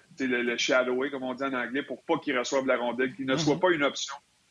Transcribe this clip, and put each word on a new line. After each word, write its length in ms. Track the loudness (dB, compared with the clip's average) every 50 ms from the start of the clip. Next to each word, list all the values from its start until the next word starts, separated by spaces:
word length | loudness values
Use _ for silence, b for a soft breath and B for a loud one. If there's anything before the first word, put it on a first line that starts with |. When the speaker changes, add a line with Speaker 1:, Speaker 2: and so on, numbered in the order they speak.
| B B -10 -4
Speaker 1:
tu 60 | -2
sais, 20 |
le, 160 | 0 0 0 2
le 160 | 0 0 0
shadowing, 520 | 2 4 4 4 4 4 2 0 -2 -2
comme 120 | -4 -6 -6
on 100 | -6 -6
dit 120 | -4 -4
en 100 | -4 -2
anglais, 280 | -4 -4 -4 -4 -4 -4
pour 200 | -6 -8 -8 -2
pas 160 | -2 -2 -2
qu'il 200 | 0 -2 0 0
reçoive 280 | 0 0 0 0 2
la 100 | 2 2
rondelle, 380 | 2 2 -2 0 0 -2 -2 -2
qu'il 100 | -4 -2
ne 100 | 0 0
Speaker 2:
Mm-hmm. 40 | 2
Speaker 1:
soit 200 | 2 2 2 4
pas 120 | 4 2
une 120 | 2 4 2
option 320 | 0 -2 -2 -8 -8 -10 -12 _ _ _ _ _ _